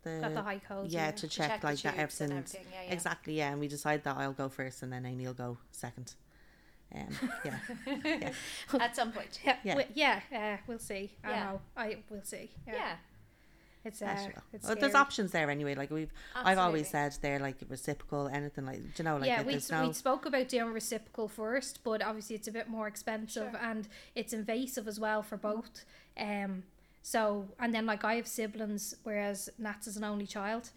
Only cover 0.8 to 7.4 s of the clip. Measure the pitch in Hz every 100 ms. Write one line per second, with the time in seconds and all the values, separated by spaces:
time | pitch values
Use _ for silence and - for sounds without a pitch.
0.8 | 190 165 156 151 156 - 151 214 156 143
1.8 | 151 143 151 - 147 139 135 190 185 185
2.8 | 185 180 170 170 - 156 143 143 147 143
3.8 | 151 151 147 135 139 135 135 - 131 -
4.8 | 127 127 127 127 127 123 123 120 - -
5.8 | 120 123 123 - - - - - - -
6.8 | - - - - 262 740